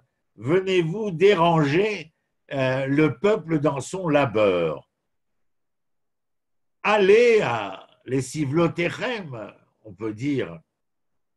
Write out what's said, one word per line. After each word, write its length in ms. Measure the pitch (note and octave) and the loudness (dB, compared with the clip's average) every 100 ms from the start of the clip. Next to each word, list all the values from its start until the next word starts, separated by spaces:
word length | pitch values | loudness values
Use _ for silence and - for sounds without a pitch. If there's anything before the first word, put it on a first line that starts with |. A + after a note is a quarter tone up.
| - _ _ - | -14 _ _ -12
venez-vous 720 | A#2 F3+ F#3+ F#3 E3 G3 G#3+ | -2 -2 0 0 0 -2 -6
déranger, 1040 | D#3+ F#3+ F#3+ E3+ D#3+ C#3+ D#3 G#3+ G3+ D3+ _ _ _ - | 2 4 4 4 4 2 2 0 -4 -12 _ _ _ -10
euh, 340 | C#3 C3 C3 C3+ | -4 -2 -2 -2
le 320 | C#3+ D3+ C3 | 2 0 0
peuple 420 | G3+ G#3+ D#3+ D#3+ | 0 0 -2 -2
dans 200 | C#3+ C#3 | -2 -4
son 280 | - F#3 F3 | -8 -6 0
labeur ?» 800 | D3 C3+ G#2+ G#2 F2+ E2 D2 - _ _ _ _ _ _ _ _ _ _ _ _ _ _ _ _ _ _ _ | 0 2 2 2 2 0 -4 -12 _ _ _ _ _ _ _ _ _ _ _ _ _ _ _ _ _ _ _
Allez 580 | F#3 G#3+ F#3+ G#3+ A#3+ A3 | 0 2 6 6 6 4
à 460 | D3 A#2 G2+ F#2+ - _ - | 2 -2 -6 -10 -18 _ -6
les 160 | C3 | -4
Sivlotechem, 1300 | C3 D3+ C#3+ D3+ E3+ E3 E3+ B2 G#3+ A#3 E3+ A#2+ G2 - _ _ | -4 -6 -4 0 0 0 -6 -4 -8 -8 -10 -14 -14 -18 _ _
on 100 | - | -20
peut 200 | F2+ A2 | -12 -10
dire, 460 | G#2+ C3+ C#3 F2+ E2 _ _ _ _ _ _ _ | -6 -4 -4 -4 -10 _ _ _ _ _ _ _